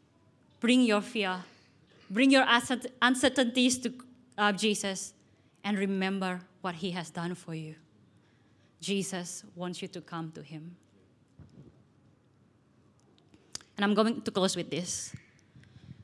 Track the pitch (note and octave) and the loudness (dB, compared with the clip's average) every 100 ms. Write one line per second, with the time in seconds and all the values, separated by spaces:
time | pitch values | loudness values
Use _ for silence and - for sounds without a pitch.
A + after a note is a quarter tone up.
0 | _ _ _ _ _ _ A#3+ B3+ A#3+ G#3 | _ _ _ _ _ _ 2 4 6 4
1 | - A3+ G3 F#3 - - _ _ _ _ | 0 -2 -2 -4 -8 -20 _ _ _ _
2 | - G3 C4+ C4+ B3 A#3+ B3 B3 - - | -6 2 6 6 6 4 2 -4 -6 0
3 | B3 C4 C4+ C4 A#3+ B3+ B3 B3+ A#3 - | 2 4 2 2 2 4 2 2 -4 -8
4 | - - _ - G#3 F#3+ G#3+ G#3 G3 F#3+ | -16 -20 _ 0 0 2 0 0 -4 -6
5 | - - _ _ _ _ G3+ G3+ G3 G3 | -10 -16 _ _ _ _ -4 -2 -2 0
6 | F#3+ G3 F#3+ F3+ - _ F#3+ E3 F#3 F3 | -2 -2 -4 -6 -10 _ -8 -6 -6 -6
7 | D#3+ F3 E3+ F3 - D#3+ D#3 D#3 _ _ | -6 -6 -6 -8 -10 -10 -10 -14 _ _
8 | _ _ _ _ _ _ _ _ D#3+ G3 | _ _ _ _ _ _ _ _ -4 -4
9 | F#3 F#3 F3 - - F3 F3+ E3+ F#3 F3+ | -4 -6 -8 -12 -14 -10 -10 -8 -10 -12
10 | - E3+ D#3+ D#3+ C#3+ D#3 E3 F3+ _ _ | -12 -10 -10 -12 -14 -16 -16 -20 _ _
11 | _ _ _ - - - - - _ _ | _ _ _ -20 -20 -20 -20 -20 _ _
12 | _ _ _ _ _ _ _ _ _ _ | _ _ _ _ _ _ _ _ _ _
13 | _ _ _ _ _ - _ - G3+ G#3 | _ _ _ _ _ -20 _ -2 2 4
14 | A3 A#3+ - G3 F#3 F3+ E3+ D3+ F3+ - | 4 0 -4 2 2 0 -4 -4 -4 -6
15 | - - _ _ _ - - - - - | -10 -14 _ _ _ -20 -20 -20 -20 -20